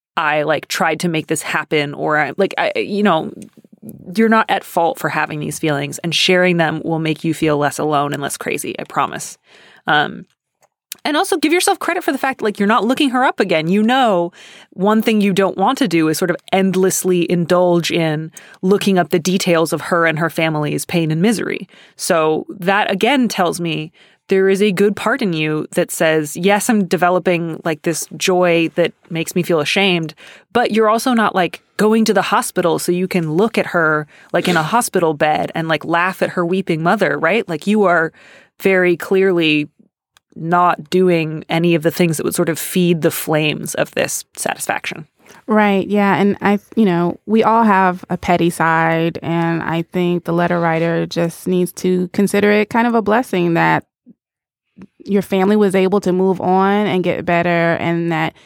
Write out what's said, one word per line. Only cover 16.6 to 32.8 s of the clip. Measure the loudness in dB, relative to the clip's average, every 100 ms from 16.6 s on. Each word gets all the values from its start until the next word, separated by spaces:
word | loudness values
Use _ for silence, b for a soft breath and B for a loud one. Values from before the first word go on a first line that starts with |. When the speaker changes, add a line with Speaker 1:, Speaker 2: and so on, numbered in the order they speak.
| 2 2 0 0 0 0 2
Speaker 1:
indulge | 0 2 2 4 2 0
in | -2 0 -2 -6 B B B
looking | 0 2 4 2
up | 2
the | 0
details | 0 -2 2 2 2
of | -2
her | -2 0 0
and | 0
her | -2
family's | -2 -2 -2 -2 -4 -4
pain | -2 0
and | 0
misery. | 0 0 -4 -8 -10 B B B
So | -2 2 2 0 -4
that, | -6 0 0 0
again, | 0 0 2 0
tells | 0 -2 -2
me | -4 -4 -8 b b b -2
there | 2 4
is | 4
a | 2
good | 2 0 0
part | -2 -2
in | -2
you | -2 -2 -4 -4
that | -4 -4
says, | 0 0 0 -2 -2
"Yes, | 0 2 2
I'm | 0 0
developing, | 2 2 2 0 -2 -2 -6 -6
like, | -4
this | -4 -4 -6 -6
joy | -2 2 2 2 0 0
that | -2 -4 -10
makes | -8 -4 -4
me |
feel | 0 0
ashamed," | 0 0 2 0 -4 -12 B B B
but | -2 0
you're | 2 2
also | 2 0
not, | 0 0 0
like, | -2 -4 _ -2
going | 2 2 2
to |
the | 2
hospital | 2 -2 -2 -2 0
so | 0